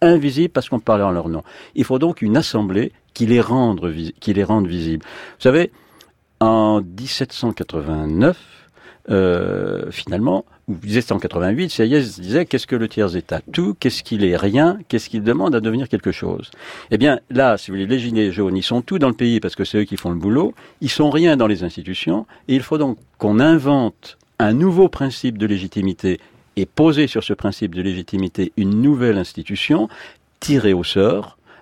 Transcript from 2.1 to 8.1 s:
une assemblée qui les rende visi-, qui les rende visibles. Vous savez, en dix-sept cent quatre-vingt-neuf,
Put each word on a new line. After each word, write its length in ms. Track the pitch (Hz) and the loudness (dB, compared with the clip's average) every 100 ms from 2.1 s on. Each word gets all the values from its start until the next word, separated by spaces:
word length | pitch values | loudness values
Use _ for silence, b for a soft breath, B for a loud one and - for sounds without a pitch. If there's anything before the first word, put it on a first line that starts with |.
| 170 | 0
une 120 | 110 | 0
assemblée 580 | 123 - 110 101 95 127 - _ | 0 0 -2 -2 -2 -2 -6 _
qui 140 | - 113 | -2 2
les 160 | 120 | 4
rende 420 | 110 127 120 92 | 4 2 2 0
visi-, 300 | 85 80 80 - | -4 -6 -8 -8
qui 120 | - | -2
les 100 | 98 | 0
rende 240 | 95 107 92 | 2 2 0
visibles. 380 | 87 82 78 | -2 -4 -4
Vous 380 | - - - - | -8 -18 -20 0
savez, 280 | 131 147 175 b b b b b _ - | 2 4 2 b b b b b _ 0
en 400 | 110 113 110 107 | 2 4 4 2
dix-sept 500 | 90 92 131 - 135 | -2 -10 -8 -6 -6
cent 220 | - 120 | -6 -6
quatre-vingt-neuf, 840 | 104 90 80 73 78 76 | -6 -6 -6 -4 -4 -2